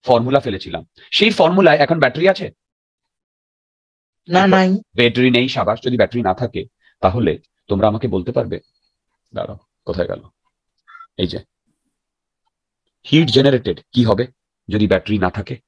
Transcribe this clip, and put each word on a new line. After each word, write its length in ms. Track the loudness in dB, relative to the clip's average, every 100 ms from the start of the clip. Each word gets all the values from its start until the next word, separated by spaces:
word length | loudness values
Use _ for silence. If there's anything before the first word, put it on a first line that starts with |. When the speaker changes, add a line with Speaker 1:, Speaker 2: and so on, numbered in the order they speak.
Speaker 1:
ফর্মুলা 380 | 2 0 2 -2
ফেলেছিলাম, 460 | -2 -10 -10 -14 -14 _ -6
সেই 200 | 0 0
ফর্মুলায় 480 | 2 2 4 4 4
এখন 200 | 2 2
ব্যাটারি 300 | 0 2 0
আছে? 220 | 0 -6 _ _ _ _ _ _ _ _ _ _ _ _ _ _ _ _ _ -2
Speaker 2:
না, 180 | 2 4
নাই। 320 | 4 2 0 -4
Speaker 1:
ব্যাটারি 360 | 0 0 4 2
নেই, 180 | 2 0
সাবাস। 340 | -2 -2 -4
যদি 140 | -4 0
ব্যাটারি 260 | 0 0
না 120 | -4
থাকে, 320 | -4 -6 -8 -12 _ _ _
তাহলে 380 | -2 0 -2 -4 _ _ _
তোমরা 200 | 0 0
আমাকে 200 | -2 -4
বলতে 240 | -6 -4
পারবে, 280 | -6 -6 -10 _ _ _ _ _ _ _
দাঁড়াও, 240 | -12 -12 -12 _ _ -10
কোথায় 220 | -6 -6
গেল? 140 | -6 -12 _ _ _ _ _ _ -20 -20 -6
এই 100 | -6
যে, 120 | -6 -16 _ _ _ _ _ _ _ _ _ _ _ _ _ _ _ 0
হিট 200 | 2 4
জেনারেটেড 500 | 4 4 2 -2 -8 _
কি 120 | 0
হবে 220 | 2 0 -2 _ _ _ -6
যদি 180 | -2 0
ব্যাটারি 320 | 0 0 -2
না 120 | -2
থাকে? 300 | -4 -10 -14